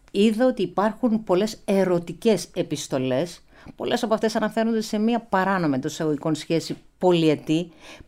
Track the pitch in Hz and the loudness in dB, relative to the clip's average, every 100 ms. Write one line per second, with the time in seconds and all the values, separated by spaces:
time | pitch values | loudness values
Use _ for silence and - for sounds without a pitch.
0 | _ 196 220 214 254 247 175 - 214 220 | _ 2 2 4 2 0 -2 0 -2 0
1 | 247 220 - 180 214 - - 196 180 175 | 0 0 0 0 0 -4 0 2 2 0
2 | 175 170 226 185 - 190 - 147 - 139 | -2 -2 0 0 0 -6 -4 -6 -4 -2
3 | 131 127 170 - - - - - - 233 | 0 0 -2 -8 -20 -20 -20 -10 -4 -2
4 | 220 214 220 226 214 226 226 226 214 214 | 0 0 0 -2 -2 -2 0 0 -2 -2
5 | 220 233 233 190 190 190 165 131 151 - | 0 0 0 0 2 0 0 0 -4 -4
6 | 156 143 160 151 - 156 151 - - _ | -2 -2 -2 -4 -2 -4 -4 -10 -14 _
7 | 180 175 160 143 - 156 175 - - - | 2 4 4 2 0 -2 -2 -12 -20 -20